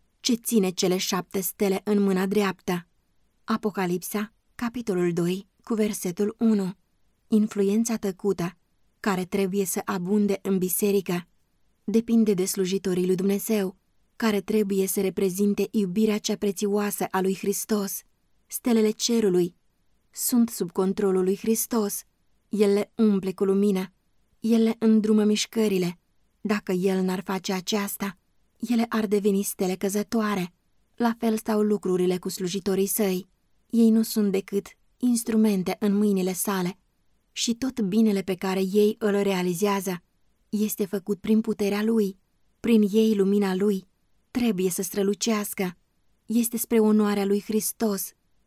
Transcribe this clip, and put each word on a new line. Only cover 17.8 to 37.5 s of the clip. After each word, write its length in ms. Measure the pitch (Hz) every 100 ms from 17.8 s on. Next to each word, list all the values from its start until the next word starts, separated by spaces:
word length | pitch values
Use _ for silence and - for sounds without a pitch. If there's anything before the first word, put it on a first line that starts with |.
| 196 - - _ _ _ _
Stelele 440 | - 254 226 214
cerului 640 | 214 - 233 208 180 175 - _ _ _ _ _
sunt 380 | - - 247 233
sub 240 | - 175
controlul 520 | - 190 190 202 185
lui 120 | 185 196
Hristos. 640 | 220 226 - 233 202 - - _ _ _ _
El 240 | 196 208
le 200 | 202 - -
umple 360 | 214 196 185
cu 120 | 185
lumină. 480 | 196 196 208 185 190 _ _ _ _ _
El 220 | 220 233
le 140 | 226 226
îndrumă 460 | 226 220 214 214
mișcările. 760 | 208 214 - 226 214 190 175 175 _ _ _ _
Dacă 320 | 196 208 -
El 300 | 185 190 190
n-ar 180 | 185 185
face 320 | 196 190 180
aceasta, 680 | 185 180 214 202 - 202 - _ _ _ _ 226
ele 180 | 233 233
ar 180 | 226 214
deveni 360 | 208 208 196
stele 320 | 202 - 185
căzătoare. 800 | 185 202 208 208 233 214 196 175 _ _ _ _ -
La 180 | 233 226
fel 180 | 226 220
stau 240 | - 214
lucrurile 580 | 214 208 185 185 180 180
cu 100 | 185
slujitorii 580 | - 180 190 202 190 196
săi. 420 | - 202 185 - _ _ _ _
Ei 200 | 233 226
nu 120 | 220
sunt 300 | 220 220 202
decât 340 | 190 - 202 - - _ _
instrumente 800 | 247 240 233 220 214 196 175 -
în 180 | 208 202
mâinile 360 | 208 196 185
sale. 460 | 185 - 196 180 - _ _ _ _ _
Și 220 | - -